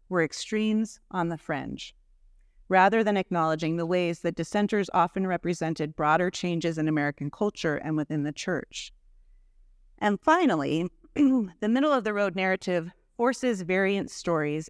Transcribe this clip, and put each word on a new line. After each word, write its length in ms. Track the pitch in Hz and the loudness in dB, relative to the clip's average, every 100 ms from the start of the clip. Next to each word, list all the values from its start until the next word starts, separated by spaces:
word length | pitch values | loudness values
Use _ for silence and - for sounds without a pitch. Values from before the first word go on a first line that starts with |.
| - | -4
were 160 | 185 | 0
extremes 760 | 156 - - 214 214 214 220 - - | 0 -2 -6 -2 0 0 -2 -8 -10
on 180 | 185 170 | -4 -4
the 80 | 165 | -4
fringe, 580 | - 143 131 - - _ _ _ - _ _ _ - | -6 -6 -6 -10 -14 _ _ _ -20 _ _ _ 2
rather 340 | 185 190 226 | 6 6 4
than 140 | 214 202 | 2 0
acknowledging 580 | - 175 160 160 160 165 | 0 0 0 0 -2 -2
the 120 | 165 | 0
ways 320 | 180 175 165 | 0 0 -2
that 160 | 170 170 | -4 -4
dissenters 540 | 165 208 208 208 185 | -2 0 0 0 0
often 340 | 185 175 196 190 | 2 0 0 -2
represented 680 | 175 175 170 165 165 151 156 | -2 -2 -2 -2 -2 -4 -2
broader 340 | 151 160 180 | 2 4 2
changes 480 | - 180 170 165 156 | -2 -4 -2 -2 -2
in 100 | 156 | 0
American 440 | 156 143 - 143 | 0 -2 -4 -8
culture 460 | - - - 160 143 | -2 -4 -2 -4 -4
and 200 | 156 156 | -2 -4
within 260 | 147 156 | -2 -4
the 80 | 147 | -4
church. 600 | 139 - 156 - - - - _ - - - _ _ - _ _ - | -6 -6 -6 -6 -14 -16 -18 _ -20 -20 -20 _ _ -20 _ _ -4
And 240 | 208 202 | -2 0
finally, 680 | - 339 311 160 139 156 180 _ | 2 4 4 2 0 -2 -2 _
<clears throat> 140 | _ - | _ 2
the 360 | 277 262 190 - | 4 4 0 -4
middle-of-the-road 760 | 208 247 302 269 208 208 202 175 | 0 2 4 2 0 0 0 0
narrative 560 | 185 190 - 175 170 - _ - | 0 0 0 -2 -2 -14 _ -2
forces 460 | 240 247 254 202 | 0 0 -2 -2
variant 480 | 170 185 190 196 - | 0 2 2 0 -4
stories 560 | - - 165 147 151 | -6 -2 0 0 -4